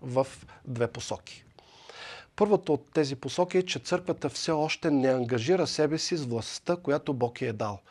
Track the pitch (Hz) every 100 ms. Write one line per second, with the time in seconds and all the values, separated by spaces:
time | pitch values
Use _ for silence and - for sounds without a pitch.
0 | 131 127 135 - - - - 117 117 117
1 | - 104 - - - - - - - -
2 | - - - - 208 190 170 139 - 160
3 | 139 131 - - 180 185 180 135 - 180
4 | 180 156 143 - - 151 151 - 165 139
5 | 131 127 120 123 123 180 151 - 151 156
6 | - 170 127 117 - - - 175 143 151
7 | 151 127 120 - 127 107 107 101 _